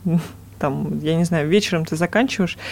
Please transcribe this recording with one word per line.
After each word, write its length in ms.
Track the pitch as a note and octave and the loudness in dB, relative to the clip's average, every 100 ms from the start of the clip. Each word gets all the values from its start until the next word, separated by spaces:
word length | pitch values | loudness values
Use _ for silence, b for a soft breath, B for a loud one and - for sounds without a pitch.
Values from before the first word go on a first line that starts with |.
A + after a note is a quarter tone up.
<laughs> 540 | F3 E3+ - - - - | 0 0 0 -10 -18 -4
там, 400 | D3 C#3+ D3+ D3+ | -2 -2 -2 -2
я 140 | D3+ | 0
не 80 | E3 | 2
знаю, 260 | E3+ E3 D3+ | 2 2 4
вечером 360 | G3+ - E3+ | 2 2 0
ты 100 | D#3+ | 0
заканчиваешь, 640 | D#3 E3+ G#3 C4 - F3 - B | -2 0 2 0 0 -2 -4 B